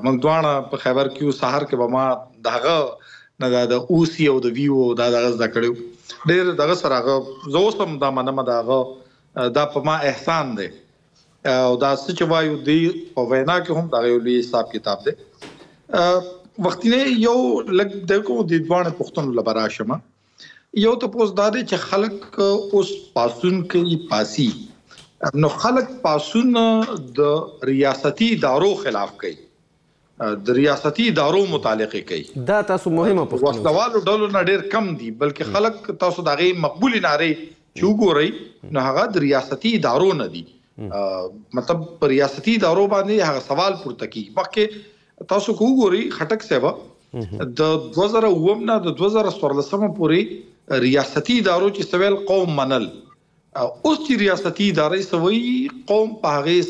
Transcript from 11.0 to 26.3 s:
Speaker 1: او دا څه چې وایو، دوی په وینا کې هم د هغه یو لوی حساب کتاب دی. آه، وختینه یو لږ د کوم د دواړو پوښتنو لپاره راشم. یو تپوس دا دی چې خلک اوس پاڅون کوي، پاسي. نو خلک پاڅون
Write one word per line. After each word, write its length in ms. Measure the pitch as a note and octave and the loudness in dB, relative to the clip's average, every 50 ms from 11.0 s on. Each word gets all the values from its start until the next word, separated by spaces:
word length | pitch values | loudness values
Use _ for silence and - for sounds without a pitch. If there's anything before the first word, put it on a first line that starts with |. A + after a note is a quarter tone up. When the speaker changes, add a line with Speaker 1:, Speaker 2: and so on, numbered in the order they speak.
| _ _ _ _ _ _ _ _ - D3 B2+ C3 B2+ B2+ | _ _ _ _ _ _ _ _ -2 0 2 2 4 4
Speaker 1:
او 80 | B2 A#2 C#3 | 2 2 2
دا 80 | C#3 C#3 | 2 2
څه 160 | - - - F3 E3 | 0 -2 -4 -2 0
چې 60 | F3 D#3 | 0 2
وایو، 260 | E3 D#3+ D#3+ D#3 D3+ C#3+ B2+ C#3+ | 2 2 2 0 -2 -2 0 2
دوی 160 | D3+ D#3+ E3 E3+ F3+ E3 - - - | 2 4 2 2 0 -4 -8 -8 -4
په 60 | C3 B2 A#2+ | -4 0 0
وینا 260 | C3 C3 C3+ D3+ F3 F3+ F3 | 2 2 2 2 0 0 0
کې 80 | E3+ D#3+ D#3+ | -2 -2 -2
هم 80 | E3+ E3 | -2 0
د 80 | C3 A#2+ | 0 0
هغه 80 | A#2+ A#2+ A#2+ | 2 2 2
یو 60 | A#2+ A2+ B2 | 2 2 2
لوی 80 | B2 B2 | 2 2
حساب 320 | A#2+ - - A#2 A2+ - - | 0 0 -2 -2 -2 -2 -6
کتاب 320 | G#2+ - G#2+ G2+ G2+ - C#3+ | -8 -6 -4 -4 -4 -4 -4
دی. 60 | - - - - _ _ - - - - - - _ _ _ - - F3+ | -6 -6 -8 -20 _ _ -20 -20 -20 -20 -20 -20 _ _ _ -4 0 2
آه، 180 | F3 F3 F3+ F#3 F3+ - - - - - _ - F3 F3+ | 2 4 2 2 0 -4 -10 -18 -20 -16 _ -4 -2 -2
وختینه 340 | - - - A3+ A#3 C4 C4+ C4+ B3+ A3+ A3 | -2 0 2 2 2 4 2 2 2 2 4
یو 120 | A#3 A#3 B3+ B3+ B3 A3+ - A3+ A3 F#3 F#3 | 4 4 2 2 2 0 -2 0 0 0 0
لږ 100 | G3+ G3+ G3 G3+ F3+ E3+ | 0 0 -4 -6 -2 0
د 120 | G3 G3+ G#3+ B3+ | 0 0 0 0
کوم 100 | B3 A#3 G#3 D#3+ | 0 0 0 2
د 60 | E3 E3 D3+ D#3+ | 0 0 2 2
دواړو 300 | F3 F3+ F3 E3 D#3 - | 0 0 0 0 -2 -6
پوښتنو 360 | - - - E3 D3 C3+ A#2+ A#2 | -8 -6 -6 -4 -4 -2 -2 0
لپاره 180 | G2+ A2 G#2+ A2+ A2 | 0 0 0 0 -2
راشم. 260 | G#2+ - - A2 G#2+ C3 - - _ _ _ _ _ _ - - - - _ _ _ - G#3 G3+ | -2 -4 -4 -6 -4 -6 -6 -8 _ _ _ _ _ _ -20 -20 -20 -20 _ _ _ -2 2 2
یو 100 | A3 B3 A#3+ B3+ | 2 2 2 -2
تپوس 260 | A3 - A#3 A3+ G#3 F3+ G3+ | -4 -2 0 0 0 2 2
دا 120 | G3+ G#3+ G#3 | 0 2 0
دی 80 | B3+ A3+ - | -2 -2 -4
چې 80 | F#3+ E3 - - | -4 -4 -4 -2
خلک 480 | F#3+ G3 G#3 A3 G3+ G3+ - - - - | 0 0 0 0 -4 -8 -14 -8 -2 0
اوس 500 | G3 G3 G3+ G3+ G3+ - G3+ G3+ F#3+ G3 - - - - - | 2 2 2 0 0 0 2 2 2 0 -2 -10 -12 -6 -2
پاڅون 480 | - A#2 A#2+ A#2+ - - F3+ F#3 F#3 E3+ - - | 0 0 0 0 0 0 0 0 0 0 0 0
کوي، 200 | F3 E3+ F3 E3 D3+ - - | 0 2 2 0 -2 -2 -2
پاسي. 400 | - G#2+ G#3+ - - - C#3 A2+ - - - - - - _ _ - - - - _ - - D3 - C#3+ D#3 | -2 -2 -2 -2 -2 0 0 0 0 -4 -8 -16 -20 -20 _ _ -20 -20 -20 -20 _ -8 -6 -2 0 2 2
نو 40 | D3 D3 - | 2 0 0
خلک 260 | - A3+ B3 C4 B3+ B3+ - - | 0 2 2 2 0 -2 -4 -4
پاڅون 560 | - E3 D3+ D3 D3 - | -2 0 0 0 -2 -2